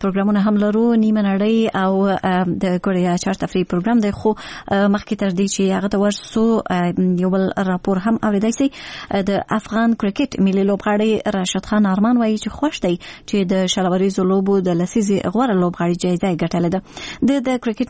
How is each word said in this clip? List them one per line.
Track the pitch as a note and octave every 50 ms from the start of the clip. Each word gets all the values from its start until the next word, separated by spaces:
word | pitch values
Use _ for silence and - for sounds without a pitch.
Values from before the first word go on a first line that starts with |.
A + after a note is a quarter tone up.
| -
پروګرامونه | G3 F#3 G3 G3 G#3 G#3 G3+ G3
هم | G#3+ G#3
لرو، | G3+ G#3 G#3 G#3 A3 A#3 A#3+ A#3
نیمه | A3+ A3 A3 G#3+ G#3+ G#3
نړۍ | G3 G3 F#3+ G3+ A3 A3+ A3+ A3+ - -
او، | F#3+ F#3+ F#3+ F#3+ F#3+ G3 G3 F#3+ - - F#3+ F#3 F3+ F#3 F3+ D#3+ G3 G3+
د | F#3 F3+ F3+ -
کوریا | G3 F#3+ F3+ F3+ F3+ F3 F3+ -
چار | G3 G3 -
تفریح | - D#3 - F#3 F3 - F#3
پروګرام | F3 F3+ A3+ A#3+ A#3+ G#3
دی، | G3+
خو، | G3 - - G#3+ G#3+ - - - - - - - G#3 G3 G3+ G#3 G3+
مخکې | G#3 - - G#3+ G3+ G3+
تر | G3
دې | F3+ F3+ G3+ G3 -
چې | - G3 F#3+ F#3+
هغه | F#3+ F#3+ G3+
ته | G#3 G3
ورسو، | G3+ G#3 G3+ - - - - A3 A3 A3+ A3+ G#3+ - - F#3 F3+ F3 F3 F3 - F#3 F3+ F3+ F3 F#3
یو | F#3 F#3
بل | G3 F#3+ F#3+ - - G3 F#3+
راپور | F3+ F3+ - G3+ G3 F#3 F3+
هم | A3+ A3+
اورېدای | - - G#3+ G#3 G3 G#3 A3 A3+ -
سئ. | C#4 C#4 - - - - - - - - - G3+ F#3+ G3
د | G3 - - - -
افغان | A3 - - - A3 A#3 A#3 A3+ - -
کرکټ | G3 G3+ - F#3 - - - F#3+
ملي | G3 F#3 G3 G3 G3
لوبغاړی | G3+ G3 - G#3+ G#3 G#3 G#3+ A3 G#3+ - - G#3 G#3
راشد | G3 F#3 F#3 - F#3+ - - G#3+
خان | G#3+ G#3 F#3+
آرمان | F#3+ G3 G3+ A#3 B3
وایي | A#3+ A#3 A3 G#3+ G#3
چې | - G#3 -
خوښ | - - D4+ - - -
دی | F3+ F3 - - - - - - -
چې | - G3+ F#3+ F3+ G3
د | F#3+ F#3 F3+ -
شل | G#3 F#3 F3+
اوریزو | F3+ F#3+ F#3+ G3 F#3+ - F#3
لوبو | F#3 F#3+ G3 F#3+ G3 G3+ G3
د | F3+ F3+ F3 E3+
لسیزې | F3+ - - A#3 G#3 G3+ B3 - - F3+ F3
غوره | A3 C4 B3+ G3+ F#3
لوبغاړي | F3 F3 F3+ - F3 F3 F3 F3 -
جایزه | F3+ F3+ F3 - F#3+ F3
یې | D3+ E3+
ګټلې | E3 - F3 E3+ E3+ F#3
ده. | F#3 - - - - - - - - - A#3+
د، | C#4 C#4 A#3+ C4
د | B3+ A#3+ -
کرکټ | A#3 A3 - B3+ -